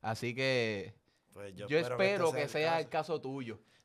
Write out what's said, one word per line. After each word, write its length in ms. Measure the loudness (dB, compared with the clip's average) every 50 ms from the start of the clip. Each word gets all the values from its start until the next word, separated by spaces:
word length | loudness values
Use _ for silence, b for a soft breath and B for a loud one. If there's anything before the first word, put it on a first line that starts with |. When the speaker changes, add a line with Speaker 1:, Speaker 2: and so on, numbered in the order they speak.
Speaker 1:
Así 340 | -2 -2 -2 -2 -2 -4 -2
que 580 | 0 2 2 4 4 2 2 0 -2 -4 -8 -12 _ _ _ _ _ _ _ -16
Speaker 2:
Pues 220 | -14 -12 -12 -10
yo 120 | -10 -4
Speaker 1:
yo 120 | 2 2 2
Speaker 2:
espero 180 | 2 2 2
que 80 | 2 4
Speaker 1:
espero 200 | 4 4 4 2
Speaker 2:
este 140 | 2 2 2
Speaker 1:
que 60 | -2
Speaker 2:
sea 140 | -2 0 0
el 60 | 2
Speaker 1:
sea 120 | 2 2 2
el 80 | 0 0
Speaker 2:
caso. 240 | -2 -2 -2 0 -4
Speaker 1:
caso 80 | -4
tuyo. 380 | -2 -4 -6 -4 -6 -6 -8 -10 b b b b